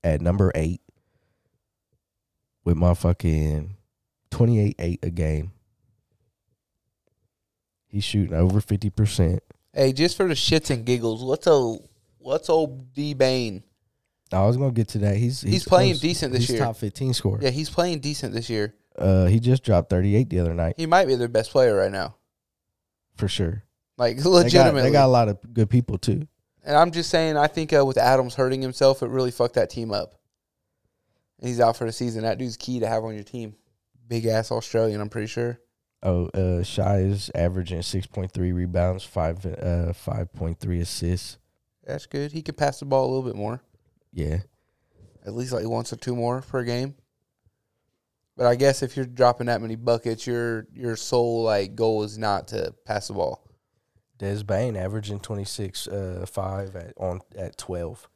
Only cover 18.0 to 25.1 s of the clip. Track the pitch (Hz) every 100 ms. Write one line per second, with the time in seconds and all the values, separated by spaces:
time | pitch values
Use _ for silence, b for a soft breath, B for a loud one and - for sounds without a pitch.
18 | 135 147 143 110 117 110 104 - _ -
19 | 95 95 92 110 120 131 - 90 82 92
20 | 98 101 127 90 85 85 82 - 160 175
21 | 170 127 120 113 110 139 127 101 95 98
22 | 78 - _ _ _ _ _ _ _ _
23 | _ - 101 - 87 107 - _ _ -
24 | 120 120 160 180 165 165 131 139 131 143
25 | 131